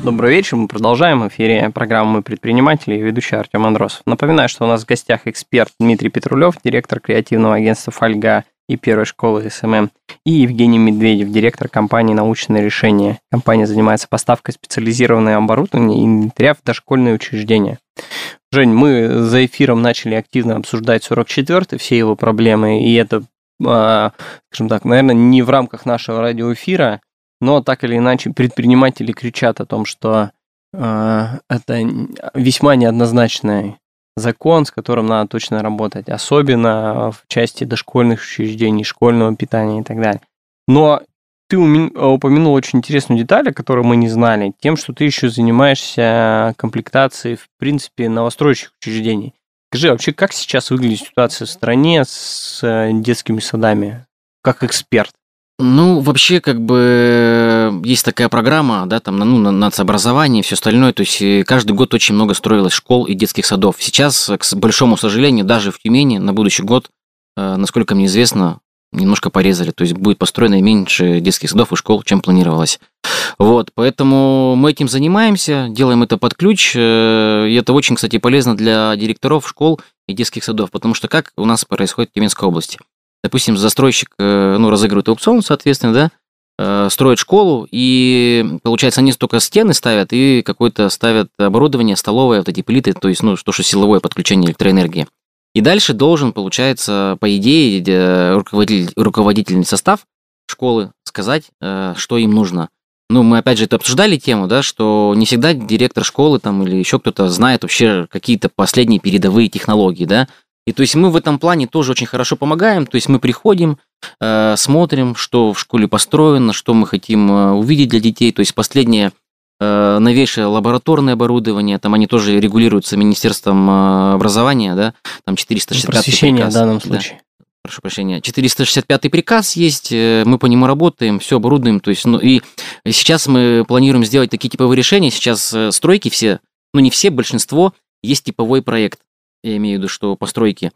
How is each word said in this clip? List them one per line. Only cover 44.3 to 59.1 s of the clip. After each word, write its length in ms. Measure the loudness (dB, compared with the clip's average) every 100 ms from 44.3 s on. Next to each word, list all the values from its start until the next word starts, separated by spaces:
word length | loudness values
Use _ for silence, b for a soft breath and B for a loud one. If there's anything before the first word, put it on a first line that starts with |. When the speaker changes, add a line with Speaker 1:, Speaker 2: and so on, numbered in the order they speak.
| 2 -2 -4
Speaker 1:
тем, 160 | -4 -4
что 160 | -6
ты 100 | -4
ещё 260 | -2 -2 -4
занимаешься 1300 | 0 0 4 2 0 -4 -2 0 2 0 0 -2 -4
комплектацией, 760 | -8 -8 -4 -2 -2 -4 -10 -10
в 100 | -14 _
принципе, 500 | -4 -4 -6 -6 -4
новостроящих 640 | -2 -4 0 0 0 -4 _
учреждений. 540 | -10 -6 -4 -4 -6 _ _ _ _
Скажи, 200 | -2 0
вообще, 200 | 0 -2
как 220 | -2 -4
сейчас 380 | -4 -4 -4 -2
выглядит 300 | -2 -2 -4
ситуация 440 | -6 -2 -2 -2 -12
в 60 |
стране 520 | -8 -2 2 2 2
с, 580 | 0 -6 -12 -12 -12 -6
э, 260 | -4 -2 0
детскими 460 | -2 -2 -4 -4 -6
садами, 680 | -4 -2 0 0 -4 -10 -20 _ _ _
как 220 | -4 -2
эксперт? 480 | -4 -6 -2 -2 -2 _ _ _ _ _
Speaker 2:
Ну, 420 | 2 4 4 2
вообще, 380 | 0 0 2 0
как 220 | 0 -2
бы, 1200 | 0 2 4 4 4 4 4 2 2 2 0 -2
есть 220 | -2 -2 -2
такая 240 | -2 -2
программа, 560 | 0 0 2 0 -2 -2
да, 140 | -4
там, 180 | -4